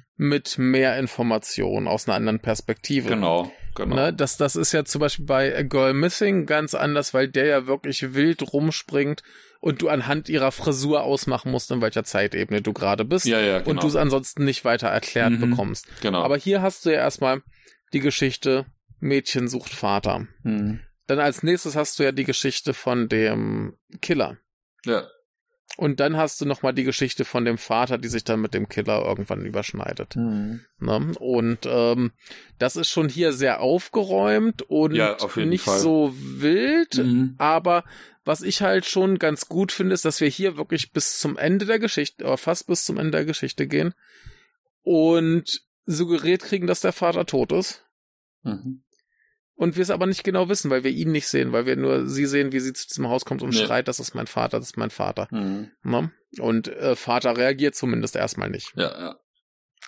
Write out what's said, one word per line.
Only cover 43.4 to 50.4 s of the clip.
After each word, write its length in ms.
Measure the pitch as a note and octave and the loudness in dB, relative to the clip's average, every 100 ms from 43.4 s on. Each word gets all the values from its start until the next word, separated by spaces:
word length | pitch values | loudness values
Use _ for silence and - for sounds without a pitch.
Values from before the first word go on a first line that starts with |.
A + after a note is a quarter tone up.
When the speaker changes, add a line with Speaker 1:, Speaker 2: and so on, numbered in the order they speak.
| C#3 - C#3 | -6 -4 -2
Speaker 1:
gehen 280 | C#3+ E3 - _ - - - _ _ _ _ | 0 0 -4 _ -20 -20 -20 _ _ _ _
und 800 | - E3 D#3+ E3 E3 E3 - - _ _ - | 2 4 6 4 4 2 0 -8 _ _ -4
suggeriert 580 | D#3 E3+ E3 D#3 F#3 | -2 2 2 2 0
kriegen, 240 | - G3 F3 | 0 -2 0
dass 140 | F3+ | 0
der 120 | F#3 | 0
Vater 320 | - F3 F3 E3+ | 0 0 0 0
tot 260 | C3+ A#2+ | 0 2
ist. 340 | D#3 F#3+ - _ _ _ _ _ _ | 0 -2 -8 _ _ _ _ _ _
Speaker 2:
Mhm. 400 | A#2+ G2 C3 C3 _ _ _ _ _ _ _ - | -8 -8 -8 -12 _ _ _ _ _ _ _ -2
Speaker 1:
Und 200 | - D#3+ | -2 0
wir 60 | |
es 60 | F#3 | -2
aber 160 | E3+ F#3 | 0 0
nicht 180 | F#3+ | 0
genau 240 | - F#3 | 0 0